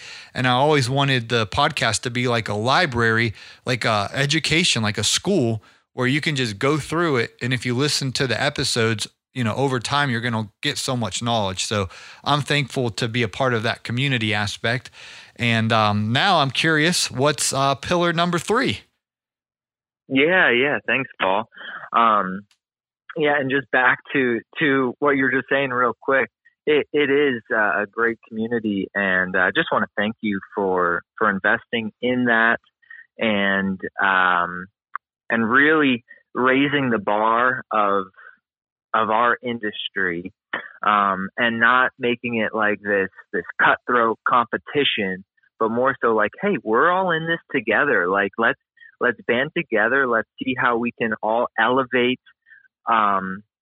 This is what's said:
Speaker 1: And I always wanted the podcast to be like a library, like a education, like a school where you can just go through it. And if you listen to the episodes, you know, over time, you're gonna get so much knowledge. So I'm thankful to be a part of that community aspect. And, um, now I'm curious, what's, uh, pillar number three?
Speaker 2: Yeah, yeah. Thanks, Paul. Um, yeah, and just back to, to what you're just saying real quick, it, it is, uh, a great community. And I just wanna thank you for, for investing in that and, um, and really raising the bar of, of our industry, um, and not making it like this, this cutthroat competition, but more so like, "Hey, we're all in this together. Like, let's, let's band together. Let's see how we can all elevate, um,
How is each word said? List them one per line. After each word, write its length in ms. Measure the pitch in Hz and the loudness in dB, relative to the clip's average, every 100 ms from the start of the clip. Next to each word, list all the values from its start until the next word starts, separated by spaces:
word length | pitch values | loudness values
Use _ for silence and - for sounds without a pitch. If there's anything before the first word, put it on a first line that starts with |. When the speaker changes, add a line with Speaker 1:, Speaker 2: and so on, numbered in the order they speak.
| - - - | -10 -20 -12
Speaker 1:
And 140 | - 131 | -4 0
I 40 | |
always 380 | 123 147 151 120 | 2 4 2 2
wanted 400 | 139 139 131 113 | 0 0 0 0
the 180 | 120 107 | -2 0
podcast 540 | - 147 151 120 104 | 0 -2 0 -2 -2
to 80 | 131 | -4
be 180 | 120 123 | -2 0
like 220 | 117 107 | 0 -2
a 40 | |
library, 800 | 104 113 147 175 120 113 113 117 - - - - | -2 0 2 2 0 2 2 0 -4 -14 -10 -6
like 200 | 123 123 | -2 0
a 240 | 107 98 | 0 -2
education, 720 | 117 143 156 - 156 175 - | -2 -2 -2 0 0 2 0
like 140 | 107 104 | 0 0
a 60 | |
school 600 | 101 - - 196 117 107 - _ _ | -2 -2 0 2 2 -2 -6 _ _
where 140 | 127 127 | -4 0
you 120 | 147 | 0
can 160 | 165 139 | -2 -2
just 240 | 120 101 | -2 -2
go 180 | 135 151 | 0 0
through 400 | - 160 170 131 | -2 -2 0 0
it. 180 | 113 - | -2 -4
And 120 | 123 | -4
if 120 | 127 127 | -2 -2
you 100 | 120 | 0
listen 360 | 147 - 135 | 0 -2 -2
to 140 | - 135 | -2 -2
the 120 | 107 | -2
episodes, 680 | 139 143 131 123 113 110 - _ _ | -2 -2 -2 0 0 -2 -6 _ _
you 100 | 131 | -4
know, 100 | 113 110 | -2 0
over 240 | 135 127 | -2 -2
time, 300 | - 143 143 | -2 -2 0
you're 120 | 117 | -2
gonna 280 | 123 113 104 _ | -2 -4 -6 _
get 180 | 147 127 | -6 -4
so 180 | - 123 | -4 -4
much 240 | 104 - | -4 -4
knowledge. 440 | 120 117 98 92 - | -2 0 -2 -4 -4
So 240 | 107 92 - - - | -2 -4 -8 -20 -8
I'm 180 | - 143 | -2 0
thankful 480 | 135 147 127 - 120 | 0 -2 -2 -2 -4
to 160 | - 120 | -4 -4
be 140 | 117 | -2
a 60 | 113 | -2
part 260 | - 131 | 0 0
of 80 | 117 | 0
that 200 | 113 - | -2 -4
community 500 | - 120 143 127 110 | -6 -2 0 0 0
aspect. 560 | 104 104 - 117 127 - - - - - - | -2 -2 -4 -4 -4 -8 -20 -20 -20 -18 -4
And, 360 | 120 113 113 | 0 2 4
um, 400 | 113 107 104 107 | 4 4 2 0
now 280 | 135 190 170 | 2 4 2
I'm 100 | 139 | 2
curious, 600 | - 160 156 156 175 - | 0 2 2 2 0 -2
what's, 420 | 127 143 143 - | 0 0 0 -2
uh, 220 | 135 139 135 | 0 0 -2
pillar 380 | - 180 175 | -2 0 0
number 260 | 165 175 170 | 0 0 0
three? 420 | - 226 233 - - _ _ _ _ _ _ _ _ _ _ _ - | 0 0 0 -4 -10 _ _ _ _ _ _ _ _ _ _ _ -4
Speaker 2:
Yeah, 420 | 135 151 185 151 | 2 4 4 4
yeah. 300 | 120 143 117 - | 4 2 -2 -2
Thanks, 220 | 123 131 - | -2 -4 -4
Paul. 260 | 92 101 113 - - - - - | 0 0 -2 -10 -16 -16 -2 2
Um, 460 | 117 104 95 95 101 _ _ _ _ _ - - | 4 4 0 -6 -12 _ _ _ _ _ -12 -2
yeah, 240 | 147 147 | 0 0
and 100 | 131 | 0
just 220 | 139 - | -4 -2
back 260 | 131 127 139 - | 0 2 0 -2
to, 280 | 143 127 113 - - | 0 0 -2 -6 -4
to 340 | 147 135 127 - | 0 0 0 0
what 160 | 143 139 | 0 2
you're 160 | 135 | 0
just 180 | 131 - | -2 -2
saying 220 | 139 135 | -2 -2
real 220 | 123 123 110 | 0 -2 -2
quick, 300 | - 135 120 _ _ _ - | 0 0 0 _ _ _ 0
it, 180 | 151 - | 0 0
it 160 | 147 139 | 0 2
is, 320 | 139 147 117 - | 2 2 -2 -2
uh, 300 | 113 104 98 | 0 0 0
a 40 | 104 | -2
great 280 | 113 117 113 - | -2 -2 -2 -8
community. 600 | 110 113 120 107 101 92 | -6 -4 -2 -2 -2 -4
And 420 | 101 98 92 90 95 | -2 0 0 0 0
I 140 | 92 | 0
just 200 | 98 165 | 0 0
wanna 160 | 127 101 - | -2 -2 -2
thank 180 | 104 - | -4 -2
you 180 | 110 98 - | -4 -4 -6
for, 480 | - 98 90 87 85 - - | -4 0 2 0 -2 -6 -2
for 100 | 107 | 0
investing 640 | 98 104 113 - 117 110 - | 0 0 0 -2 -6 -6 -4
in 220 | 123 127 123 | -2 0 2
that 340 | 113 113 117 _ _ - - - - | 4 4 0 _ _ -20 -20 -18 -4
and, 640 | 113 104 98 98 98 95 - - | -2 0 2 2 0 -4 -8 -2
um, 680 | 98 92 90 87 87 87 92 _ _ - _ _ - | 0 2 2 2 0 -4 -14 _ _ -20 _ _ -4
and 200 | 113 110 | -2 2
really 560 | 131 147 160 143 120 - - _ | 4 4 4 2 0 -6 -20 _
raising 560 | 127 127 131 143 143 131 | -2 2 2 2 0 0
the 100 | 110 | -2
bar 640 | 98 104 110 113 127 127 - | 0 0 2 2 2 -2 -2
of, 360 | 107 101 98 95 - - - _ _ _ _ _ | 0 0 0 -4 -12 -20 -20 _ _ _ _ _
of 160 | 110 107 | -2 0
our 280 | 110 120 - | 2 2 0
industry, 880 | 123 117 107 - - 98 92 85 95 - _ - - - | -4 -6 -6 -8 -8 -4 -4 -4 -8 -14 _ -12 -12 -6
um, 460 | - 107 101 95 95 - | 0 2 2 -2 -6 -4
and 240 | 120 113 | -4 2
not 320 | 117 127 127 - | 2 4 2 -2
making 380 | 120 120 120 117 | -4 -2 -4 -2
it 180 | 107 107 | -2 0
like 240 | 104 101 | 0 -2
this, 280 | 104 101 95 - - | 0 0 0 -6 -10
this 100 | 92 - - | -8 -6 0
cutthroat 560 | 160 - - 123 113 107 - | 2 2 0 2 2 0 0
competition, 1000 | 127 117 113 - 147 135 - 98 92 - _ _ - | 2 2 -4 -4 -2 -2 -2 -4 -6 -12 _ _ -4
but 100 | 110 | -2
more 260 | 117 135 131 | 0 0 0
so 140 | 120 110 | 2 2
like, 160 | 104 - | 0 -2
"Hey, 140 | 202 160 | -2 -2
we're 260 | 107 113 165 | 0 2 4
all 220 | 180 190 | 2 0
in 160 | 160 165 | -2 -2
this 140 | 170 - | -6 -4
together. 540 | 139 110 107 143 107 87 | -4 0 2 2 2 2
Like, 240 | 98 101 - | 0 0 0
let's, 220 | 117 135 _ _ - - | 0 0 _ _ -20 -4
let's 160 | 120 117 - | -2 -2 -2
band 240 | 120 147 202 | -2 -2 -4
together. 520 | 156 107 110 139 131 | -2 0 2 2 2
Let's 220 | 113 - - | 0 -2 -6
see 140 | 131 127 | -6 -2
how 200 | 131 117 | 0 0
we 160 | 120 | -2
can 200 | - 117 110 | -4 -4 -4
all 260 | 107 113 123 - | -2 0 -2 0
elevate, 640 | 113 127 123 127 123 127 _ _ _ - _ _ - | 2 2 0 0 0 -2 _ _ _ -20 _ _ -2
um, 540 | 113 104 98 95 95 - _ | 2 2 0 -4 -10 -14 _